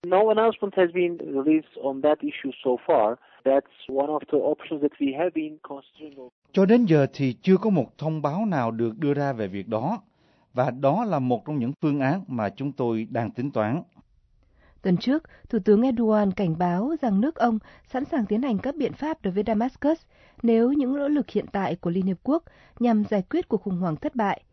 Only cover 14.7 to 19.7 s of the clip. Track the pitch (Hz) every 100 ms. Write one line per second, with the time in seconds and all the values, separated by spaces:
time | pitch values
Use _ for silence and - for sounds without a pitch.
14.7 | _ 185 180 240 302 - - - 226 202
15.7 | 208 262 233 220 214 202 185 185 160 180
16.7 | 175 254 320 247 196 269 - 240 220 -
17.7 | - _ 254 285 311 202 214 277 202 254
18.7 | 311 262 - 302 320 196 185 214 214 247